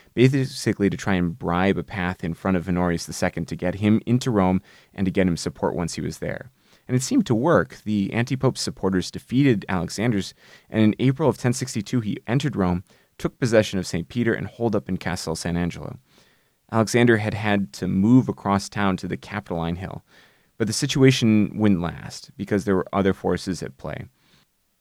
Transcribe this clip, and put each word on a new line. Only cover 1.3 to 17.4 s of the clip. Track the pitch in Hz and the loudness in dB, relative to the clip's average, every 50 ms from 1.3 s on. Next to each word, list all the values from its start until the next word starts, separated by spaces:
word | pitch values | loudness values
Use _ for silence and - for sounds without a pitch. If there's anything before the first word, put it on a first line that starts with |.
| 82 | -4
bribe | - - 87 85 87 92 98 92 90 | -4 -4 -2 0 2 2 2 2 0
a | 82 | -2
path | - 104 101 87 90 92 - - | -8 -6 -6 -4 -4 -4 -4 -6
in | 85 82 | -6 -6
front | - - 98 92 | -4 -2 0 0
of | 90 80 92 | 0 0 -2
Honorius | 87 90 90 87 85 82 - | -2 0 0 0 0 -2 -4
the | - - | -8 -8
Second | - 92 90 - 92 82 - | -4 -4 -4 -2 -4 -8 -6
to | 82 | -8
get | 80 87 90 90 | -6 -4 -4 -4
him | 98 107 104 107 113 - | 0 2 4 2 2 2
into | 110 120 123 - 131 | 0 0 0 0 0
Rome | 113 104 95 90 92 92 - _ - - _ _ _ | 2 2 4 4 2 2 -2 _ -20 -20 _ _ _
and | - 98 | -4 -4
to | 95 | -2
get | 82 104 92 | 0 2 2
him | 92 85 | 2 2
support | - - - - - - 80 - | 0 -4 -8 -6 -2 -4 -2 -2
once | 80 85 82 - | -2 -6 -6 -6
he | - | -6
was | 78 80 78 - | -8 -8 -8 -8
there. | 80 80 - - - - _ _ _ _ _ _ _ | -8 -8 -8 -8 -10 -16 _ _ _ _ _ _ _
And | _ 123 | _ -2
it | 127 131 | -2 -2
seemed | - 254 285 196 | 0 0 0 2
to | - 120 | 2 0
work. | 107 127 170 160 98 80 - - - _ | 0 2 2 4 2 2 0 -6 -14 _
The | 107 107 104 98 - - | -2 0 0 0 0 0
anti-pope | 110 120 127 139 131 - 131 104 - | -2 -2 -2 -2 0 0 0 0 0
supporters | - 107 - - - 95 95 92 85 - - | -6 -8 -8 -2 -2 0 0 0 0 -2 -8
defeated | - - _ 117 127 143 135 117 98 - - | -14 -10 _ 2 4 4 4 4 2 0 -4
Alexander's, | 95 87 85 90 - - 107 123 110 98 90 - - _ _ - - - _ _ | -4 -4 -4 -4 -4 -2 -2 0 0 0 -2 -4 -10 _ _ -20 -20 -20 _ _
and | - 110 110 | 0 4 4
in | 110 - - | 4 4 4
April | 120 131 135 135 160 131 | 2 0 2 2 2 0
of | 104 - | 0 2
ten | - 123 120 | 0 -2 -2
sixty-two, | - 135 - - 117 101 - - 127 | -2 -4 -6 -6 -6 -6 -2 -2 -2
he | 110 104 90 - _ | -2 -2 -6 -6 _
entered | - 117 139 143 139 101 | -2 -2 0 0 -2 0
Rome, | 101 95 90 87 90 - _ _ _ _ _ _ | 0 0 2 2 0 -4 _ _ _ _ _ _
took | _ - - - _ | _ -8 -8 -4 _
possession | 139 113 113 110 104 - - 92 | -2 4 4 4 4 4 0 -4
of | 87 | -4
Saint | - - 85 85 - | -4 -4 -6 -6 -6
Peter, | - 120 117 113 107 | -4 -2 0 0 0
and | - 87 95 | -2 -4 -10
holed | - - 117 117 101 | -8 -4 -2 0 0
up | 101 - - | 0 -2 -2
in | 92 | -6
Castel | 87 - 90 87 - - 82 80 | -6 -4 -6 -6 -6 -4 -6 -6
San | - - 87 85 | -6 -4 -4 -2
Angelo. | 87 87 85 - 78 76 - - - _ _ _ _ _ _ _ _ _ _ _ _ _ _ - | -2 -2 -2 -4 -6 -12 -12 -14 -14 _ _ _ _ _ _ _ _ _ _ _ _ _ _ 0
Alexander | 113 110 98 - 117 120 117 117 107 | 0 0 2 4 4 6 6 6 4
had | 107 107 98 | 4 -2 -4
had | 101 | -4